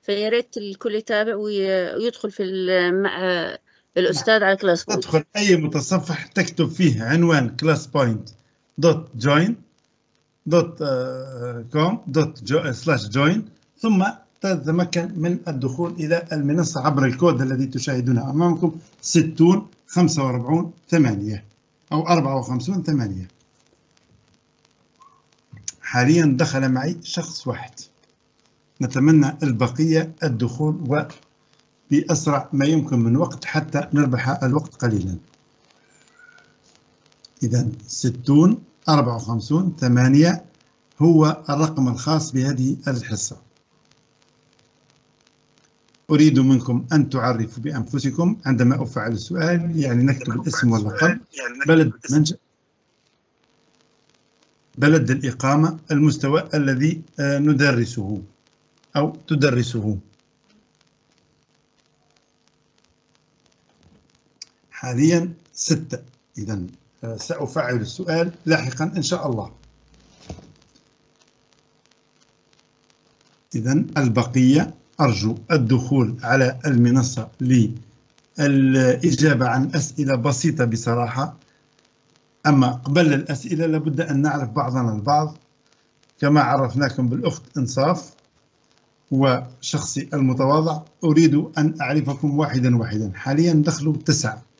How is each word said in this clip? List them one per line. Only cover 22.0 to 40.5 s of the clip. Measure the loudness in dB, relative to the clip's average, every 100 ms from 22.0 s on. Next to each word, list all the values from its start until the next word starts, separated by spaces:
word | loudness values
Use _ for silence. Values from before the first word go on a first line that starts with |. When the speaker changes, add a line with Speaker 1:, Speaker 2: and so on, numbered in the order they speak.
| 0
Speaker 2:
أربعة | 0 2 -4
وخمسون | -4 -6 -4 -4
ثمانية. | -2 -2 -2 -8 -12 _ _ _ _ _ _ _ _ _ _ _ _ _ _ _ _ _ -20 _ _ _ _ -18 -18 -16
حاليًا | -4 0 4 4 4 2
دخل | 0 0 0
معي | -2 -4 -8
شخص | -8 -8 -8 -10 -10
واحد، | -10 -14 -20 -20 _ _ _ _ _ _ _ _ _
نتمنى | -6 2 6 6 4 0
البقية | -2 0 -2 0 2 2 0 -6
الدخول | -4 -2 -4 -2 -4 -2 -2 -4 -4 -16 _ _ _ _ _ _ _
وبأسرع | 0 2 -2 0 -2 -2
ما | 0
يمكن | 2 2 0 0
من | 2 2
وقت | 0 -6
حتى | -4 -4 -2 -6 -2
نربح | 0 2 0 -2 -2
الوقت | 0 -2 -4
قليلًا. | -4 -2 -2 -4 -8 _ _ _ _ _ _ _ _ _ _ -20 _ _ _ _ _ _ _ _ _ -20 _
إذن | -2 0 -2 -6 -14
ستون | -6 -4 -4 2 4 4 2 -8 _ 0
أربعة | 0 0
وخمسون | -4 -6 -6 -2 -2 -2 -2
ثمانية | 2 4 4 6 4 2 -8